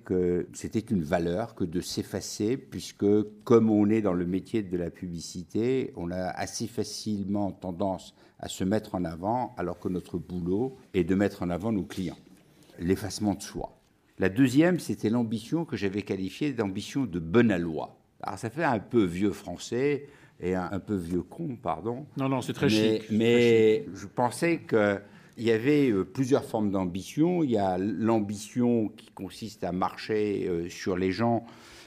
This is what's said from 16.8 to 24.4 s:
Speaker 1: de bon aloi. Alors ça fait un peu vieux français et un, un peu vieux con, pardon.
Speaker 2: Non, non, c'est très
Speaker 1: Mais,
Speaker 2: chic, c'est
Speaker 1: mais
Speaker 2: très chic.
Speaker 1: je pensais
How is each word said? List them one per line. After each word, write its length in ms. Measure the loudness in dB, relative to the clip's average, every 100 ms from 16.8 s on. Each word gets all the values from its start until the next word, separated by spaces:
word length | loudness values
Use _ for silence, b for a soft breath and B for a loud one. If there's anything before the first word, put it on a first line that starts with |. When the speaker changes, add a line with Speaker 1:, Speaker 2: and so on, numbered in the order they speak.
| -6 -4 -2
Speaker 1:
de 120 | -4
bon 320 | 2 6 6
aloi. 480 | 4 -2 -4 -8 -12 _ -12
Alors 180 | -10 -6
ça 120 | -8
fait 120 | -4
un 160 | -2 -2
peu 260 | 2 2
vieux 280 | 4 2 -2
français 760 | -2 -10 -12 -6 -2 -2 -2 -6 B B -8
et 160 | -2
un, 140 | -2 -2
un 100 | -6
peu 160 | -4 -4
vieux 260 | -2 -4
con, 340 | -4 -8 -10 -6
pardon. 440 | -6 -4 -4 -8 -10 -4
Speaker 2:
Non, 100 | -2
non, 140 | -2
c'est 100 | -4
très 140 | 0 2
Speaker 1:
Mais, 320 | 4 4 2
Speaker 2:
chic, 60 | 0
c'est 60 | 2
Speaker 1:
mais 680 | 4 6 8 8 8 4
Speaker 2:
très 0 | 0
chic. 160 | -12
Speaker 1:
je 40 | -10
pensais 520 | -2 -2 0